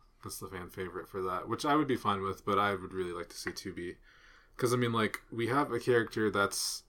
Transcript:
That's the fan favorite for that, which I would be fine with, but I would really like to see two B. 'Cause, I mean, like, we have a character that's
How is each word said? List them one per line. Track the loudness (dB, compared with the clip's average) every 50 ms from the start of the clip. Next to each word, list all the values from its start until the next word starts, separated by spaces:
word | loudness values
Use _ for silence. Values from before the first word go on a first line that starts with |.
| -20 _ _ _ -12
That's | -10 -10
the | -10 -10 -8
fan | -8 -8 -8 -8
favorite | -8 -8 -6 -6 -6 -8 -10
for | -6 -4 -2 -2
that, | -2 -2 -2 -2
which | -2 -2 0 2
I | 4 4
would | 4 4
be | 2 0
fine | 2 2 2 2 2
with, | 0 -2 -4 -2 0
but | 2 4 4
I | 4 4 2
would | 0 -4 -6 -4
really | -4 -4 -4 -4
like | -6 -8 -10
to | -10
see | -8 -8 -8 -8
two | -6 -8 -8 -8
B. | -6 -8 -8 -8 -12 -18 -20 -20 -20 -20 -20 -20 -20 -20 _ -4
'Cause, | -2 0 2 2
I |
mean, | 2 2 2
like, | 2 2 2 2 0 -6 -10 -8
we | -4 -2 0
have | 2 2 2 2 0
a | -2 0
character | 2 4 4 4 4 2 0 2 2 4
that's | 4 4 2 2 2 -2 -2 -2 -4 -6 -10